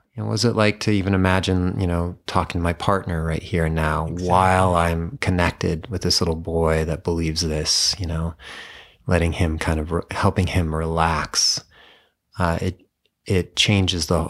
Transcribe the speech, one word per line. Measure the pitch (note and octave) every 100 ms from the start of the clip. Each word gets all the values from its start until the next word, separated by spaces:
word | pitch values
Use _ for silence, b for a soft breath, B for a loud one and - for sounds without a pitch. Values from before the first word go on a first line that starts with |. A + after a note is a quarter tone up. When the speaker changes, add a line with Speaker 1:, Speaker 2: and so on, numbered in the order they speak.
| _
Speaker 1:
You | -
know, | G#2+
what |
is | A2 A#2
it | G#2+
like | G#2 G#2
to | -
even | G#2 F#2+
imagine, | G2 F#2 F#2 F#2 F#2 F2+ E2+
you | F#2
know, | E2+ F2 F2+ -
talking | F#2 E2 F2+
to |
my | E2+
partner | E2+ - G2 F2+ E2+
right | D#2+ D#2+
here | - F2+ D#2+
and |
now | D#2+ D#2 D#2 D#2+
Speaker 2:
Exactly. | E2+ F2+
Speaker 1:
while | F2+ F#2 F#2 F#2
I'm | F2 E2+ E2 E2 -
connected | - F#2 E2+ - F2+ E2 -
with | F2+
this | F#2 -
little | F2 D#2+
boy | E2 E2 E2 D#2+ D#2+
that | D2
believes | - E2 D#2+ D#2+
this, | E2+ D2+ D#2 - - -
you | F2
know, | E2 E2 - B B B B B B -
letting | F2 E2
him | D#2+ F2 D#2+
kind | - D#2+
of | D#2
re-, | E2+ -
helping | - G2+ F#2+ F2+
him | F#2 D#2+
relax. | D#2 D#2+ E2 E2 D#2+ C#2+ - - - - b b b b b _ -
Uh, | F2+ E2+
it, | F#2 - _ _ _ _ -
it | G2 E2+ -
changes | - G2+ F#2 F2+ D#2+
the, | E2+ D#2+